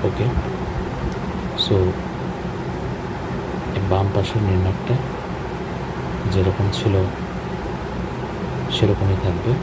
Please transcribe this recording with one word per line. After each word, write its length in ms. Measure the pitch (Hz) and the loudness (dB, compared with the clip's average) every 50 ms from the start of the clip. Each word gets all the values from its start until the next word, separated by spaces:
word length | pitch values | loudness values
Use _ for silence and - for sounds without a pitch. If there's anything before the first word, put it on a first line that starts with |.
| - | 0
ওকে, 200 | 190 190 - 104 - 190 - - 190 185 - - - - - - - - - - - - - - - - - - - - - - - | 0 2 2 2 2 2 0 0 -2 -4 -4 -4 -4 -2 -4 -4 -4 -4 -4 -4 -2 -2 -4 -4 -4 -4 -4 -4 -4 -2 -2 2 4
so, 60 | 107 95 92 90 90 - - - - - - - - - - - - - - 131 - - - - - - - - - - - - - - - - - - - - - 104 98 92 | 4 4 4 4 2 0 -4 -6 -6 -4 -4 -4 -4 -4 -4 -4 -4 -4 -4 -4 -4 -4 -4 -4 -4 -4 -6 -6 -6 -6 -4 -4 -4 -4 -4 -4 -4 -4 -4 -2 -2 0 2 2
বাম 160 | 92 95 98 101 - | 4 4 4 4 2
পাশের 280 | 104 95 - - 110 | 2 0 2 2 2
নির্ণায়কটা 520 | 104 98 95 92 92 95 95 - - - 120 - - - - - - - - - - - - - - - - - - - - - - - - - - - | 2 4 4 4 4 2 0 0 0 0 0 0 0 -2 -6 -6 -6 -6 -6 -6 -6 -6 -6 -6 -6 -6 -6 -6 -6 -6 -6 -6 -4 -4 -4 -2 0 2
যেরকম 320 | 92 98 92 92 92 - 101 98 | 4 6 6 4 4 4 2 2
ছিল 220 | 92 - - 107 98 95 95 95 - - - - - - - - - - - - - - - - - - - - - - - - - - - - - - - - | 2 2 2 4 4 4 4 2 0 -4 -4 -4 -4 -4 -4 -4 -4 -4 -4 -4 -4 -4 -4 -4 -4 -4 -4 -4 -4 -4 -4 -4 -4 -4 -4 -2 -2 -2 -2 0
সেরকমই 440 | - - 117 101 101 - 98 98 95 92 | 2 4 4 4 4 4 4 4 4 4
থাকবে। 300 | - 95 87 85 92 110 135 170 | 2 2 0 2 2 2 2 2